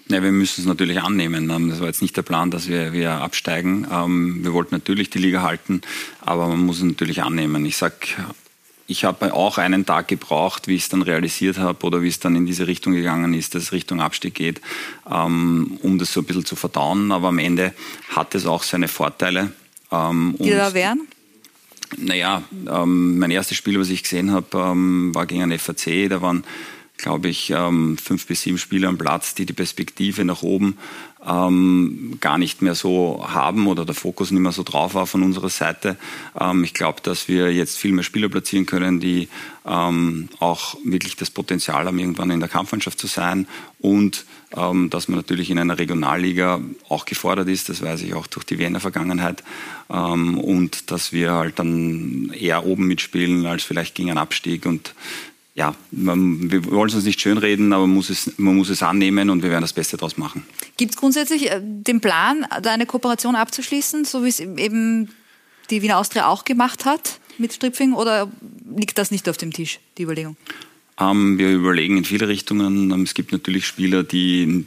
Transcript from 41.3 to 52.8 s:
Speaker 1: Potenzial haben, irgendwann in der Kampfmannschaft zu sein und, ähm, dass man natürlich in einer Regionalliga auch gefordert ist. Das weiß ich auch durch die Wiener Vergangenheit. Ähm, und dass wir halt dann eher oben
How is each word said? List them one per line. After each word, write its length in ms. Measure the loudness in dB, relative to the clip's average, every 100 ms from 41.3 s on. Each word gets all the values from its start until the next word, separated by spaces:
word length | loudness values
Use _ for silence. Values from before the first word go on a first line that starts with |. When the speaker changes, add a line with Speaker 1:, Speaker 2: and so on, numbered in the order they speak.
Speaker 1:
Potenzial 560 | -6 -4 -4 -2 -2 -2
haben, 140 | -2
irgendwann 320 | -2 -2 0
in 80 | 0
der 80 | -2
Kampfmannschaft 500 | -4 -4 -4 -4 -6
zu 80 | -6
sein 400 | -2 0 0 -4 -10 -18 -2
und, 460 | 2 4 4 0 -10 -20 -12 -4
ähm, 340 | 0 2 0
dass 160 | -2 -2
man 100 | -2
natürlich 320 | -2 -2 0
in 120 | 0
einer 180 | 0 0
Regionalliga 800 | 0 0 0 0 0 2 2 0 -4 -12 -6
auch 160 | -6
gefordert 440 | -4 -4 -2 0 0
ist. 200 | -2 -4
Das 140 | -6
weiß 200 | -6 -6
ich 120 | -6
auch 120 | -8 -8
durch 180 | -12
die 140 | -6 -4
Wiener 220 | -2 -2
Vergangenheit. 640 | -4 -4 -2 -2 -2 -6 -12 -16 -14 -14 -8
Ähm, 480 | -4 -2 0 0 0
und 520 | 2 2 0 -4 -6
dass 220 | -6 -4
wir 180 | -2 0
halt 260 | 0 0 -2
dann 720 | -2 0 0 -2 -4 -4 -6
eher 340 | -4 -2 0 0
oben 220 | 2